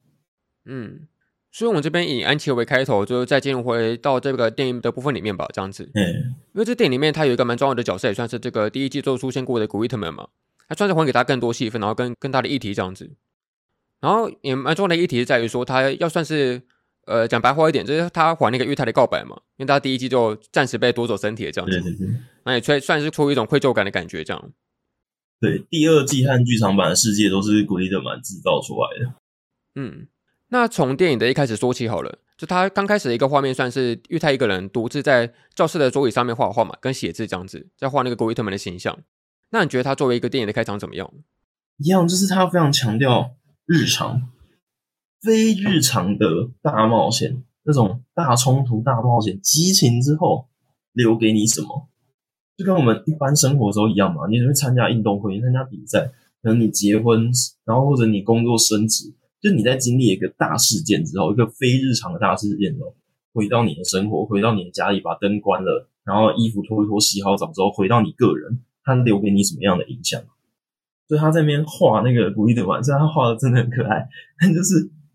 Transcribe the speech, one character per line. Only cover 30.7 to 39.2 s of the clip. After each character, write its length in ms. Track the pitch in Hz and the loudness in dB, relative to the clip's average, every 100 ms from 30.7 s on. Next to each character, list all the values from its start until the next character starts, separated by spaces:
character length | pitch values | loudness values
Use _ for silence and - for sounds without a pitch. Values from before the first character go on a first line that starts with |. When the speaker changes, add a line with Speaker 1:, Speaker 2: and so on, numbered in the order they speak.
| - 135 135 | 0 0 2
Speaker 1:
电 180 | 180 | 2
影 60 | 123 | 2
的 100 | 113 | 2
一 40 | |
开 140 | 110 139 | 2 0
始 80 | 107 | 0
说 180 | 123 | -2
起 140 | 123 113 | -2 -4
好 140 | 92 | -4
了， 180 | 65 - _ _ | -6 -12 _ _
就 80 | 156 | -4
他 240 | 180 190 | 0 0
刚 160 | 196 196 | 0 0
开 140 | 208 | 0
始 100 | 131 | 0
的 60 | 117 | 0
一 20 | |
个 100 | 135 | 2
画 140 | 143 | 2
面 120 | 135 | 0
算 180 | 131 127 | -2 -2
是 280 | 131 127 113 - | -2 -2 -4 -6
玉 100 | 160 | -2
泰 140 | 156 | 0
一 40 | 135 | 2
个 100 | 117 | 2
人 220 | 95 95 | 0 -4
独 180 | 127 113 | -6 -4
自 140 | 143 | -4
在 320 | 139 127 117 - _ - | 2 2 2 -6 _ -2
教 100 | 170 | -2
室 140 | 175 | 2
的 100 | 135 | 0
桌 180 | 139 135 | 2 0
椅 40 | |
上 120 | 107 | 0
面 120 | 120 117 | -2 0
画 160 | 110 | -2
画 120 | 110 | 0
嘛， 120 | 101 - | -2 -4
跟 140 | 127 | -6
写 180 | 131 92 | -4 -6
字 140 | 82 110 | -6 -6
这 100 | 92 | -8
样 120 | 92 | -10
子， 220 | 73 - _ | -16 -20 _
在 120 | 135 | -4
画 140 | 139 | -2
那 60 | 123 | -2
个 60 | 113 | -2
古 160 | 113 | -2
伊 20 | |
特 100 | 113 | -2
曼 80 | 107 | -4
的 60 | 98 | -6
形 200 | - 90 | -8 -8
象。 220 | 104 - - _ | -8 -8 -12 _